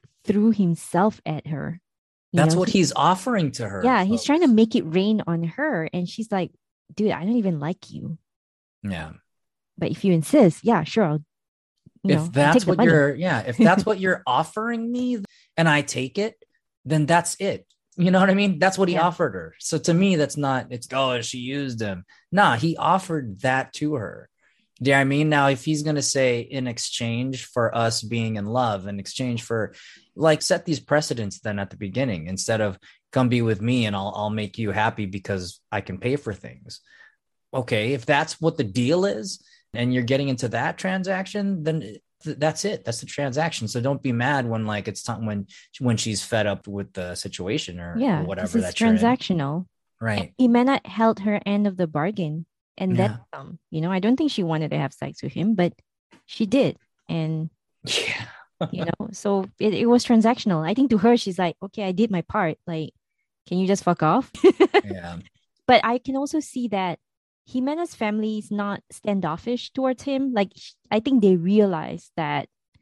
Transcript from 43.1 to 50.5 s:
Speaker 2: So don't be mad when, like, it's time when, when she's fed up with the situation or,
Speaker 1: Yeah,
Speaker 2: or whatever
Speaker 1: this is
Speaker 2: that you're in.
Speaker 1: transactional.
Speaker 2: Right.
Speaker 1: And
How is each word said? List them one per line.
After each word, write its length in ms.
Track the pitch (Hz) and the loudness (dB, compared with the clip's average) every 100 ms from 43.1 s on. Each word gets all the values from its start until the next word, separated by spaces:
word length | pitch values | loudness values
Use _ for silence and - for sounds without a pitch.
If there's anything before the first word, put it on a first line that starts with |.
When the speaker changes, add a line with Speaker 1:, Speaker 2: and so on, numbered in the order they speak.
| - 139 131 165 - 107 | -6 -4 -2 -2 -4 -6
Speaker 2:
So 120 | 123 | -2
don't 220 | 131 139 | -2 -2
be 100 | 131 | -2
mad 340 | 117 127 143 120 | 0 0 0 0
when, 180 | 113 107 | -2 -2
like, 220 | 104 98 | -4 -6
it's 140 | 98 | -8
time 240 | - 107 110 | -8 -6 -4
when, 200 | 104 98 - - - | -6 -8 -14 -20 -4
when 180 | 127 117 | 0 0
she's 280 | 117 101 | -2 -6
fed 220 | - 113 101 | -2 0 0
up 200 | 98 - | -2 -6
with 260 | 101 95 | -8 -8
the 200 | - 90 | -8 -8
situation 640 | 87 98 - 90 143 - 87 | -8 -10 -8 -6 -6 -6 -10
or, 160 | 87 226 | -10 -4
Speaker 1:
Yeah, 240 | 262 160 | -2 -2
Speaker 2:
or 20 | |
whatever 220 | 175 190 214 | -2 -4 -2
Speaker 1:
this 80 | 233 | -2
is 60 | |
Speaker 2:
that 160 | - - | -4 0
you're 100 | 226 | 2
in. 60 | 220 | 4
Speaker 1:
transactional. 680 | 233 254 - 175 139 160 185 _ _ _ | 2 0 -2 -2 -2 -4 -8 _ _ _
Speaker 2:
Right. 320 | 113 104 - - | -4 -4 -4 0
Speaker 1:
And 140 | 254 | 2